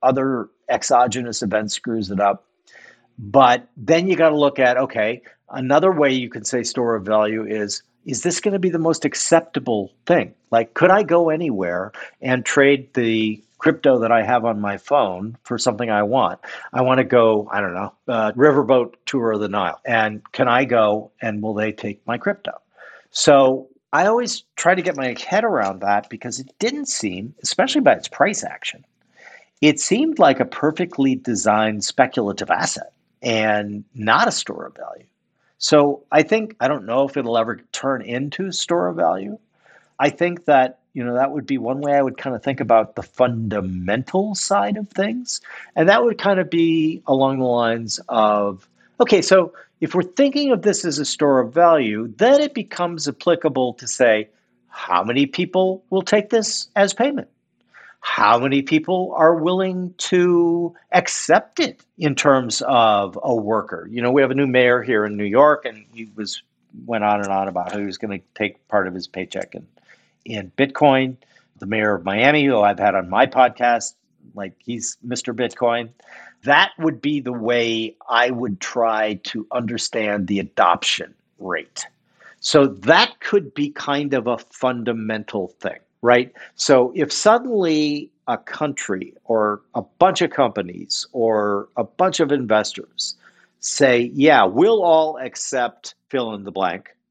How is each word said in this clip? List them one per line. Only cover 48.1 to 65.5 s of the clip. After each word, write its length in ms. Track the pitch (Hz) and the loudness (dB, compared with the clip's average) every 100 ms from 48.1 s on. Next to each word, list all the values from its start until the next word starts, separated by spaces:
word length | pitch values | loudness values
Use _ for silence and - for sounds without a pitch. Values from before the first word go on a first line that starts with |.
| 120 107 104 101 95 _ _ _ - | 2 4 4 0 -4 _ _ _ 0
okay, 200 | 247 196 | 4 4
so 320 | - 190 170 - - _ | 6 4 4 -4 -20 _
if 160 | 160 180 | -2 -2
we're 80 | |
thinking 480 | 180 - 277 285 285 | -2 2 2 2 0
of 100 | 220 | 2
this 220 | 208 185 | 2 0
as 160 | 175 143 | -2 -4
a 40 | |
store 360 | 143 - 147 131 | -6 0 2 2
of 120 | 117 | 2
value, 540 | 147 170 160 117 104 117 113 | 4 4 4 2 -4 -6 0
then 220 | 226 285 | 4 4
it 140 | 294 | 2
becomes 540 | 269 190 - 175 165 143 | -4 -8 -6 -6 -4 -8
applicable 640 | - - 170 156 135 127 | -4 -2 0 0 -2 -2
to 140 | 120 120 | -4 -10
say, 400 | - 120 107 107 _ _ _ _ | 0 2 2 -2 _ _ _ _
how 340 | - - 90 | -16 -2 0
many 240 | 101 123 139 | 0 0 0
people 560 | - 180 185 185 190 _ | 0 -2 0 0 -2 _
will 120 | 190 | -4
take 280 | 185 208 208 | 0 0 2
this 380 | 233 214 - - 208 | -2 -2 -6 -6 0
as 180 | 196 | 0
payment? 320 | - 269 285 - _ _ _ _ _ - _ | 0 -2 -4 -10 _ _ _ _ _ -20 _
How 380 | - - 104 120 | -8 0 4 4
many 240 | 135 139 | 2 -2
people 500 | 139 156 156 185 185 - | 0 0 0 -2 -2 2
are 180 | 160 | 4
willing 580 | 170 165 185 185 185 180 180 | 4 0 0 -2 -4 -8 -10
to 760 | - 180 180 175 170 170 170 - _ | -2 2 4 4 2 0 -4 -8 _
accept 680 | 185 180 - - 185 - - | 0 0 -4 2 2 2 -4
it 260 | 311 - _ - | -4 -6 _ -4
in 160 | 151 | -2
terms 480 | 131 147 135 120 - 131 | 2 2 2 0 -4 0
of 520 | 127 113 104 98 - | 2 4 2 -2 -6
a 120 | 135 | -4
worker? 540 | 117 104 110 104 - 82 | -2 -2 -4 -4 -10 -10
You 100 | 120 | -4
know, 120 | 120 | 0
we 100 | 139 | 2
have 80 | 131 | 2
a 60 | 131 | 2
new 100 | 139 | 2
mayor 360 | 127 123 123 | 4 4 2
here 220 | 113 110 | 2 0
in 120 | 104 104 | 0 -2
New 80 | |
York, 400 | 104 113 147 | 0 4 4